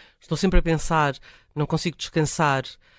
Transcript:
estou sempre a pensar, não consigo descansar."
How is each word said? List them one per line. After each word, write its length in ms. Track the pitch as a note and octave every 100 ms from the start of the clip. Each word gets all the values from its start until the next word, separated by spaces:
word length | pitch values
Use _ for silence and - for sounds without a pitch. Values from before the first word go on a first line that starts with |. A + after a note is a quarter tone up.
| - _
estou 160 | - D#3+
sempre 240 | F#3+ F3
a 20 |
pensar, 520 | E3 D#3+ - D#3+ C#3+ C3+ - - _
não 120 | D3 D3
consigo 300 | E3+ F3 -
descansar." 680 | - E3 D3+ - D3+ C3+ C3 - _